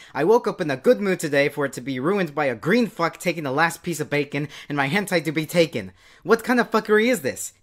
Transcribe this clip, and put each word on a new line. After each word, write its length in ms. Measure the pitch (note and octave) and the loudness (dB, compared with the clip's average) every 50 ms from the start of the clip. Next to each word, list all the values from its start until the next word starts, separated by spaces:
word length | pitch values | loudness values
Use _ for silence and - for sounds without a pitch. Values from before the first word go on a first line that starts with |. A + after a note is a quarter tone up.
| - - - | -18 -8 -4
I 100 | C3 D3 | 0 4
woke 240 | F#3 A3+ A#3+ - | 4 4 4 4
up 140 | G#3 F3 - | 0 -4 -2
in 80 | F3+ D3+ | -4 -4
a 80 | C3+ | -2
good 240 | C3+ - A3+ B3 G3 | 2 4 4 4 4
mood 180 | G#3 F#3+ F#3 - | 4 -2 -2 -2
today 300 | - D3+ C#3+ C#3 C#3+ D3 | -2 0 2 2 2 2
for 160 | - D3+ C#3+ | 0 -2 -4
it 80 | C3 - | -4 -4
to 80 | C3 | -6
be 180 | A#2+ C#3 C3+ B2+ | -8 -6 -4 -2
ruined 360 | B2+ E3+ G#3 G3+ F3+ D#3 C#3+ | 0 0 0 0 -2 -2 -2
by 100 | D#3 D3+ | -2 -2
a 100 | C3+ A#2+ | -2 -2
green 300 | G#2+ - D3+ A3 B3 A#3+ | -2 0 2 2 2 2
fuck 320 | F3+ - - E3 D#3+ - | 0 -2 -2 -2 -2 -2
taking 260 | - - F3+ D#3+ E3+ D3+ | -4 -4 -4 -4 -2 -4
the 80 | C3+ | -2
last 300 | C3 D3 E3 E3 D#3+ - | 0 0 0 0 -2 -4
piece 180 | - E3+ E3 D#3 | -8 -6 -6 -4
of 120 | D3 - | -4 -2
bacon 360 | D3 D3 C#3+ C#3+ - C#3+ D3 C#3+ - - - - | -2 -2 -2 -2 -4 -6 -6 -6 -10 -14 -10 -6
and 80 | D3 | -2
my 100 | C#3+ C3+ | -2 0
hentai 360 | C3+ D3+ G#3 G3 - F#3 E3+ C#3+ | 0 0 -2 -2 0 -2 -2 0
to 60 | D#3+ | -2
be 160 | C#3+ D#3+ D#3 | -4 -4 -4
taken. 460 | - - F3 E3 D3 - A#2+ F#2+ F#2+ - _ _ - - _ | 0 2 2 2 2 0 -8 -10 -10 -16 _ _ -20 -20 _
What 220 | - D#3 A3+ A3+ - | 0 0 2 2 2
kind 160 | - B3+ A#3+ | 0 0 0
of 100 | A3 - | 0 2
fuckery 380 | - G#3+ G#3+ - G#3+ G#3+ A3 | 0 -2 2 4 2 4 4
is 140 | B3 B3+ F#3 | 4 2 0
this? 320 | C3+ A#2+ F#2+ - - - _ _ | -2 -6 -6 -6 -10 -14 _ _